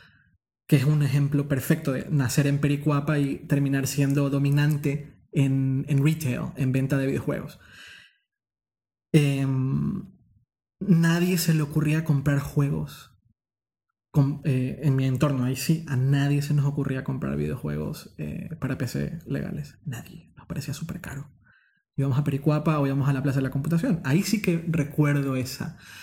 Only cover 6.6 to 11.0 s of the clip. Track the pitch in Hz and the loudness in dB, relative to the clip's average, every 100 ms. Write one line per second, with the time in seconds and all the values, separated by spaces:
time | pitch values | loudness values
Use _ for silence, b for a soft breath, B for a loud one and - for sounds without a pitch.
6.6 | 131 131 135 135 135 135 - - 143 - | 0 0 0 0 0 -2 -2 -6 -8 -14
7.6 | B B B B B B _ _ _ _ | B B B B B B _ _ _ _
8.6 | _ _ _ _ _ 156 143 139 135 131 | _ _ _ _ _ 4 4 2 0 0
9.6 | 131 143 143 - - - _ _ _ _ | 0 -2 -2 -4 -10 -18 _ _ _ _
10.6 | _ _ 196 165 | _ _ 4 4